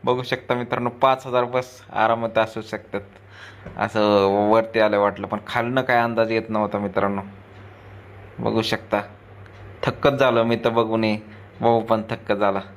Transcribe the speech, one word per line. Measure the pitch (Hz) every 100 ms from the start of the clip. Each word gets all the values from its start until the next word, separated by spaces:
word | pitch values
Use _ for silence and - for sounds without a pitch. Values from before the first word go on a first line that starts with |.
बघू | - 123
शकता | 123 123 -
मित्रांनो, | 123 120 135 123
पाच | 120 135 131 135
हजार | 123
बस | 120 127 123 - -
आरामात | - 110 117 113 110
असू | 110 113
शकतात | 104 107 - 101 - - - - - - - -
असं | 107 110 104 101 98 101 104
वरती | 113 113 113
आलं | 107 104
वाटलं, | 101 98 101
पण | 107 -
खालनं | 123 117 131
काय | 127 123
अंदाज | 117 113 113
येत | 113 113
नव्हता | 110 104 101
मित्रांनो. | 101 98 101 101 101 - - - - - - - - - - -
बघू | 113 110
शकता, | 107 113 - 104 101 - - - - - - -
थक्कच | - - 143
झालो | 135 131 117
मी | 117 117
तर | 117
बघून, | 113 113 113 110 104 - - - -
भाऊ | 117 117
पण | 110 113 107
थक्क | 117 -
झाला. | 104 104 98 95